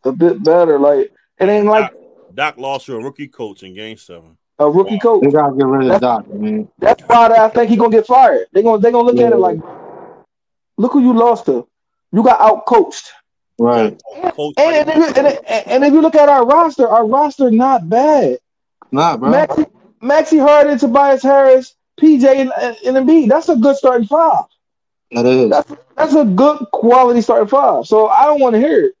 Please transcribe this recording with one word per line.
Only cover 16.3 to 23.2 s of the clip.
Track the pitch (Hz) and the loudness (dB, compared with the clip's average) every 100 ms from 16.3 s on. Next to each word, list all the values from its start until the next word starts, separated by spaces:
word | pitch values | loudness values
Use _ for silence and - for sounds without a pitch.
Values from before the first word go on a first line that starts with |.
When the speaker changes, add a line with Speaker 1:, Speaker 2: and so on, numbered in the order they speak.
| 277 240 | 2 2
Speaker 1:
roster, | 330 330 277 240 | 2 0 0 0
our | 214 214 | 0 0
roster | 262 294 269 262 | -2 -2 -2 0
not | 220 254 262 165 | 0 0 -2 -2
bad. | 220 294 294 170 127 _ _ _ _ _ | -2 0 0 -2 -6 _ _ _ _ _
Speaker 3:
Nah, | 131 165 131 | -4 -2 -2
bro. | 131 | -2
Speaker 1:
Maxi, | 262 302 - 311 _ _ _ | 0 -2 -4 -6 _ _ _
Maxi | 240 294 311 311 | -2 -2 0 0
Harden, | 277 294 294 277 | 4 4 2 0
Tobias | 269 247 277 269 | -2 0 0 0
Harris, | 262 277 269 262 254 _ _ - | 2 2 4 2 0 _ _ 0
P | 311 294 | 2 4
J, | 269 269 | 2 2
and, | 262 254 240 226 247 | -2 -4 -8 -6 -4
and | 262 | -2
Embiid. | 262 320 | 2 2